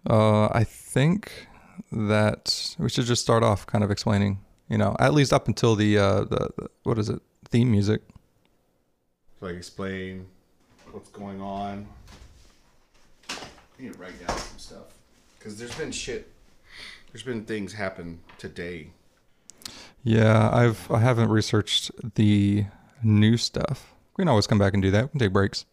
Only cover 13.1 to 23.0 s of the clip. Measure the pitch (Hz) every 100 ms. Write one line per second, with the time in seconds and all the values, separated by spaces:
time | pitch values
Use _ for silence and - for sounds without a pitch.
13.1 | _ - - - - _ _ 127 98 92
14.1 | 90 87 - - - - - - _ _
15.1 | _ _ _ 110 101 120 135 143 107 -
16.1 | 90 - _ _ _ _ - - - -
17.1 | 120 117 117 104 110 95 104 95 - 85
18.1 | 85 - - - 78 87 87 76 _ _
19.1 | _ _ _ _ - - - - _ 117
20.1 | 113 110 110 110 120 120 110 - 120 117
21.1 | 117 110 110 - 107 - 104 - - -
22.1 | - 104 104 101 101 101 - _ _